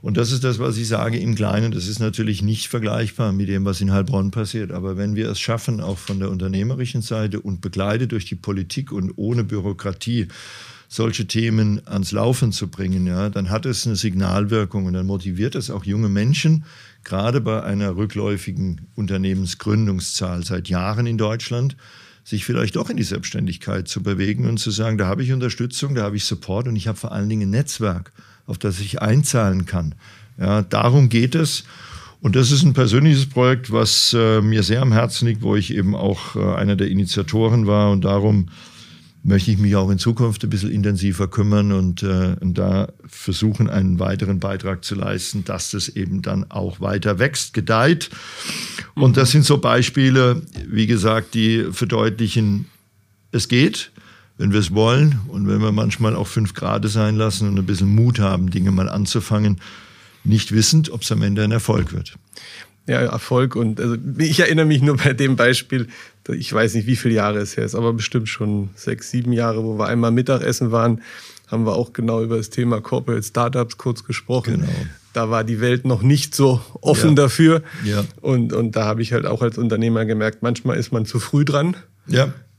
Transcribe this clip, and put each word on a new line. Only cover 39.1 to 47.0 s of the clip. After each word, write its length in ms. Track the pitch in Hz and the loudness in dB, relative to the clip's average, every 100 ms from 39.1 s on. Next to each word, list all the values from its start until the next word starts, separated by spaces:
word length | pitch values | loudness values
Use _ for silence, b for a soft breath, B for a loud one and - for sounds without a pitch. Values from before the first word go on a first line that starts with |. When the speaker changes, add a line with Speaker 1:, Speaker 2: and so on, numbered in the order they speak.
| B | B
Speaker 1:
möchte 300 | - 98 92 | 2 2 4
ich 60 | 104 | 2
mich 180 | 101 101 | 4 4
auch 140 | 95 | 2
in 100 | 98 | 2
Zukunft 440 | - 110 117 104 | 0 2 0 0
ein 60 | 107 | -2
bisschen 220 | 104 98 | -2 -2
intensiver 560 | 104 101 98 98 87 98 | 0 0 0 0 0 -2
kümmern 440 | - 101 104 101 | 0 2 4 4
und, 300 | 98 92 87 | 2 0 0
äh, 320 | 98 92 92 90 | 0 0 0 0
und 180 | 90 87 | -2 0
da 300 | 95 95 - - - | 0 0 -2 -6 -20
versuchen, 640 | - - 90 107 101 113 | -12 -6 0 0 2 0
einen 300 | 98 95 87 | 2 2 2
weiteren 400 | 95 95 98 95 | 0 -2 -2 -2
Beitrag 440 | 95 98 98 92 - | -2 -4 -6 -8 -6
zu 100 | 101 | -6
leisten, 480 | 98 98 - 104 | -4 -4 -6 -6
dass 280 | 90 95 - | -6 -8 -6
das 180 | 104 - | -6 -6
eben 320 | - 92 95 | -6 -4 -4
dann 280 | 90 - 95 | -2 -4 -4
auch 280 | - 92 90 | -6 -6 -4
weiter 400 | 95 98 | -4 -2